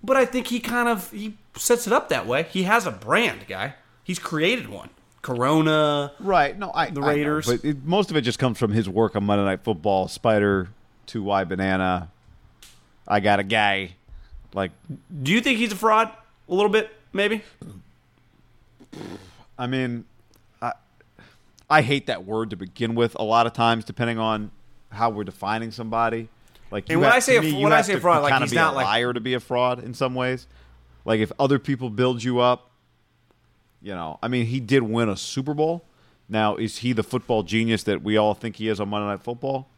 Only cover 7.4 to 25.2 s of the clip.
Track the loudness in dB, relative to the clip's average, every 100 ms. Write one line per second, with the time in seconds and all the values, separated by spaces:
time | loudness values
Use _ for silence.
7.4 | 0 0 0 -4 0 0 2 0 0 0
8.4 | 0 0 0 2 0 2 2 2 2 2
9.4 | 2 -2 -2 -2 0 0 0 -2 2 4
10.4 | 4 2 -2 -12 _ _ -10 -8 -2 0
11.4 | 0 -2 0 0 0 -2 -4 _ _ -20
12.4 | -20 _ -20 -20 _ _ -2 0 2 2
13.4 | 2 2 2 0 -6 -14 _ -20 -18 -20
14.4 | -10 -4 -4 -6 -16 -16 _ -8 0 2
15.4 | 2 0 0 0 2 4 2 -4 _ _
16.4 | -4 0 2 2 -2 -12 _ -2 -2 -2
17.4 | -8 _ -20 -20 -20 _ _ _ _ _
18.4 | _ _ _ _ -20 -16 -14 -14 -18 -20
19.4 | -20 -10 -4 -2 -2 -6 -10 _ _ _
20.4 | _ _ -8 -8 _ _ _ _ -20 _
21.4 | _ _ _ 4 4 0 -2 -8 -4 -4
22.4 | -4 -6 -12 -4 -2 2 0 0 2 4
23.4 | 4 4 2 2 -4 -4 -2 0 -2 -2
24.4 | -6 -14 -20 -20 -20 -2 0 0